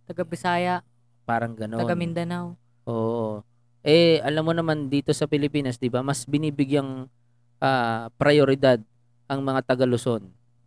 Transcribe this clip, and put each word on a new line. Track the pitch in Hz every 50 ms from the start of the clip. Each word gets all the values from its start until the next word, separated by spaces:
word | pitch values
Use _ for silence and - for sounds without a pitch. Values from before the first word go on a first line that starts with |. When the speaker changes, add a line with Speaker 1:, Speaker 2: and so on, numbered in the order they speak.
| _
Speaker 1:
Taga | - 180 170
Bisaya. | 180 170 175 - - 180 175 175 180 180 180 180 - _ _ _ _ _ _ _ _
Speaker 2:
Parang | - 120 117 117 117 117
ganon. | 110 110 107 110 117
Speaker 1:
Taga | - - 175
Mindanao. | 170 170 170 165 170 170 170 175 175 175 175 175 - _ _ _ _ -
Speaker 2:
Oo. | - 117 113 110 113 117 117 113 110 107 104 - _ _ _ _ _ _ _
Eh, | - 143 151 170 170 165 160 151
alam | - 135 151 156 160
mo | 160
naman | 165 170 165 160 156 151 147 131
dito | 139 143 - -
sa | 147 - 156
Pilipinas, | 147 156 139 143 147 - 147 139 131 117
di | - - 123
ba, | 117 123
mas | 131 139 139 - -
binibigyang, | - 143 - 156 156 147 143 143 135 139 143 139 135 131 131 127 127 _ _ _ _ _ _ _ _ _ -
ah, | 135 135 135 127 120 117 113 113 117 117 -
prioridad | - - 143 147 147 139 135 135 135 135 135 127 113 107 _ _ _ _ _ _ _ _
ang | - 139 139
mga | 139 135 131 135 131
taga | - 131 127 131
Luzon. | 127 123 120 - 127 117 110 98 92 - _ _ _ _ _ _